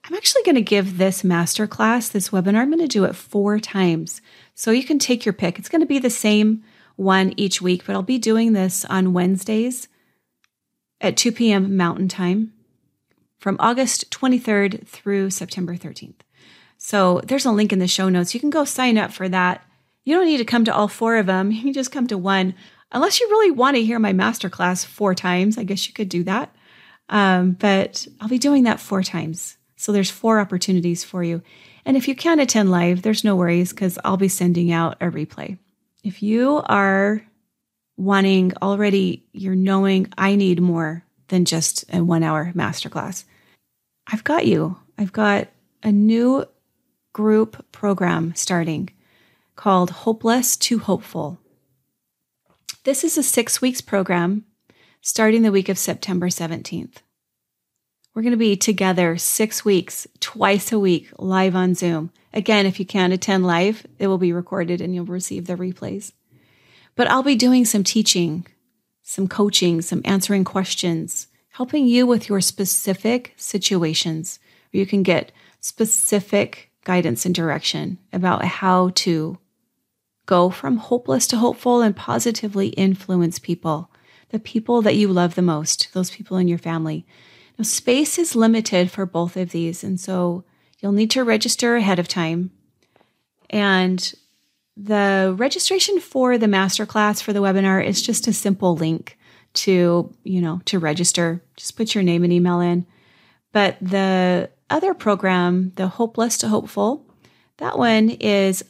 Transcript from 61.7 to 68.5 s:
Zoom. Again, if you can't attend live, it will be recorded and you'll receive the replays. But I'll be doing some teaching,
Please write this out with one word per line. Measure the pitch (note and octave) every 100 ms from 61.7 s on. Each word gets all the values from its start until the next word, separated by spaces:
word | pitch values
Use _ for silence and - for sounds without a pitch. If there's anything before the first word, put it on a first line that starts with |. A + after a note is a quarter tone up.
Zoom. | F3 F3 D#3+ E3 - _
Again, | A3 G3 G#3 G3
if | F#3
you | F#3
can't | G3 F3+
attend | F#3 G#3 F#3+ F3+
live, | E3+ G3 A3 - -
it | G3
will | F#3
be | F3+
recorded | F3 F3 G3 E3+ F3
and | F3+
you'll | F3+ F3
receive | F3+ - F#3 F3+
the | F3
replays. | F#3 F3+ - G3 - - _ _ _ _ _ _ _ -
But | -
I'll | C4
be | C#4 A3+
doing | B3 B3+ A#3
some | G3+
teaching, | F#3+ A3 G#3+ F3+ E3+ E3 -